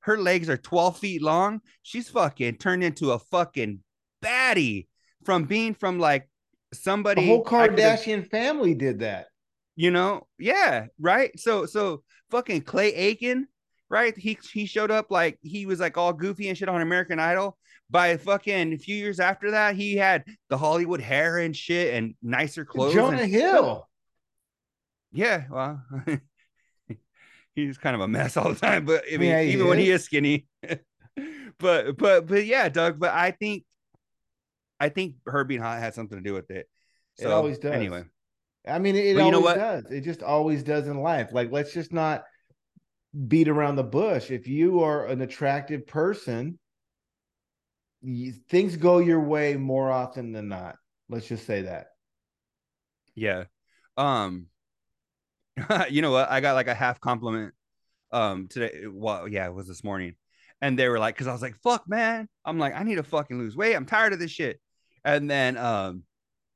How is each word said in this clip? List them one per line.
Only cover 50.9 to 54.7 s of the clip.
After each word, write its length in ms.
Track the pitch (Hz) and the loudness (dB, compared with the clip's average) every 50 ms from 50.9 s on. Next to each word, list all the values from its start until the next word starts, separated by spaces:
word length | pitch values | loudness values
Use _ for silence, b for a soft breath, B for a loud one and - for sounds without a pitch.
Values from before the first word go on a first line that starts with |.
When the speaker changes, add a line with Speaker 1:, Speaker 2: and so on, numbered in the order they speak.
| _ _ _ - | _ _ _ -12
Speaker 2:
Let's 200 | 117 117 107 - | -10 -10 -8 -8
just 180 | 120 107 - | -10 -10 -6
say 160 | - 110 98 | -6 -4 -4
that. 260 | 95 92 90 76 - - _ _ _ _ _ _ _ _ _ _ _ _ _ _ _ _ _ _ _ _ _ _ _ _ _ | -4 -6 -10 -12 -12 -16 _ _ _ _ _ _ _ _ _ _ _ _ _ _ _ _ _ _ _ _ _ _ _ _ _
Speaker 1:
Yeah. 300 | - 110 104 95 92 95 - _ _ _ _ _ _ _ _ _ | -4 -4 -2 -2 -4 -6 -12 _ _ _ _ _ _ _ _ _
Um, 500 | - 139 143 131 113 104 92 90 90 87 85 _ _ _ _ | -2 0 0 0 0 -2 -4 -6 -10 -12 -18 _ _ _ _